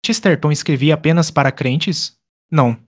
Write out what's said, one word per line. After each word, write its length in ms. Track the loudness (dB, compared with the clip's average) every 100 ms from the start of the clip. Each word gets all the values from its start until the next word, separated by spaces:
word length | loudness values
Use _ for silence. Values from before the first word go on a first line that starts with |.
| -6
Chesterton 460 | -2 0 0 0
escrevia 420 | -2 -2 0 2
apenas 360 | 0 2 0 2
para 220 | 0 0
crentes? 640 | 0 -2 -2 -2 -6 -8 _ _ _ _
Não. 260 | 0 2 0